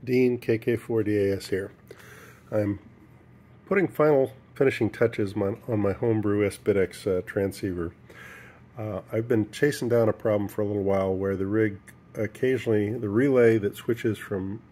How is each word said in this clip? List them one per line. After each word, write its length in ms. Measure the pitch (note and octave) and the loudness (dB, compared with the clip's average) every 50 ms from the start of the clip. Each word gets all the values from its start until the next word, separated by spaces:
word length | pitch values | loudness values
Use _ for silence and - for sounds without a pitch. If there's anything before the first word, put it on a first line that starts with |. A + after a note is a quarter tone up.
| - | -2
Dean, 340 | A#2+ B2+ B2+ B2+ B2 B2 A#2+ | 0 2 4 4 4 2 0
K 200 | - - A#2 A2 | 0 -2 -2 0
K 180 | A2+ - A#2+ | 0 -2 -2
four 260 | A2+ - - A#2+ A2+ G#2+ | -2 -2 -2 -2 -2 0
D 140 | G#2 G#2+ | 0 0
A 200 | G#2 G2+ G2 G2 | 2 2 0 0
S 120 | F#2+ - - | -2 -4 -4
here. 240 | - F#2 G2 G2+ - - - - - - - - - - - - - - - - - | -4 -4 -4 -8 -12 -20 -20 -20 -20 -20 -20 -20 -20 -20 -20 -20 -20 -20 -16 -6 -2
I'm 260 | G#2+ G#2 G2+ G2+ F#2+ - - - - - - - - - - - - - - - - - | -2 0 0 -2 -6 -8 -20 -20 -20 -20 -20 -20 -20 -20 -20 -20 -20 -20 -20 -20 -20 -6
putting 220 | - F#3+ G3+ F3+ D3+ | -2 0 0 0 0
final 440 | - - D3+ D3+ D3+ C3+ C3+ C3 - - - - - | 0 2 4 4 6 4 2 0 -2 -14 -20 -20 -2
finishing 360 | - C#3+ C3+ A#2 - A#2 G#2 | 2 2 2 2 2 -2 -2
touches 440 | - - A#2+ A2+ A#2 - A2 G2 G2 | 2 2 2 2 2 0 -4 -4 -2
mon-, 260 | G#2+ G2+ G2 G#2 - - | -2 -2 -2 -2 -4 -6
on 140 | - A#2 G#2 | -4 -2 0
my 120 | G2+ G2+ F#2+ | 0 0 -2
homebrew 540 | - - A#2+ A2+ A2 G2+ G#2 G2+ G#2 G#2 | 0 0 0 0 0 0 0 2 2 2
S 100 | G2+ - | 0 -2
bit 200 | - - - G#2 | -2 -2 0 2
X, 300 | G2 F#2 F2+ - - - | 2 2 0 -2 -6 -2
uh, 160 | G#2+ F#2+ F2+ F2+ | -2 -2 -2 -2
transceiver. 680 | - - G#2 G2 G2 F#2 - - G2+ F2+ F2 E2+ E2 - - - - - - - - - - - - - - - - - - | -4 -4 -2 -2 -2 -4 -4 -6 -6 -4 -4 -6 -6 -8 -12 -20 -20 -20 -20 -20 -20 -20 -20 -20 -20 -20 -20 -20 -20 -14 -10
Uh, 220 | A2 G#2+ G#2 F#2+ - - - | -10 -8 -8 -8 -10 -4 -4
I've 140 | A2+ A2+ | -4 0
been 240 | A#2+ B2 A2 G#2 - | 2 2 2 0 -2
chasing 380 | - - - D3 C#3 - C3 A#2+ | -2 0 0 0 0 0 -2 0
down 200 | A#2+ A#2 A2+ A2 | 2 2 4 2
a 40 | G#2 | 0
problem 360 | - - A2+ G#2+ G#2 G2+ F#2+ | 0 0 0 0 0 -2 -4
for 140 | - - G#2+ | -4 -4 -4
a 40 | |
little 160 | G2+ G#2 G#2 G2 | -2 -2 -2 0
while 320 | G2 G2 F#2+ F#2+ F#2+ F#2+ | 0 0 0 0 0 -2
where 220 | F#2+ F#2+ G2 G2 | -2 -2 -2 -2
the 100 | F#2 G2 | -2 -2
rig 320 | F#2+ G#2 A2 A2 G#2+ G2+ G2 - - - - - - - | -2 0 2 0 0 -2 -6 -18 -20 -20 -20 -20 -16 -8
occasionally, 800 | - A2 G2+ - - - C3 C3 A#2+ A2+ A#2+ A2+ G#2+ G#2 G2+ A2+ | -6 -6 -6 -4 -2 0 0 0 0 0 2 2 2 2 0 -2
the 160 | B2+ A#2 G#2 | -4 -4 0
relay 500 | G2 A2+ C3 C#3+ C3 B2+ A#2+ A2+ A2+ A2+ | 0 2 2 4 4 6 6 6 6 4
that 180 | G2 G2+ - | 2 -2 -4
switches 420 | - - - A#2 A#2 - A#2 G#2 - | -6 -4 -4 -4 -2 0 -2 -2 -2
from 440 | - - G#2 F#2+ F#2 F#2+ G2+ A2 - - | -6 -6 -6 -6 -4 -6 -8 -10 -14 -18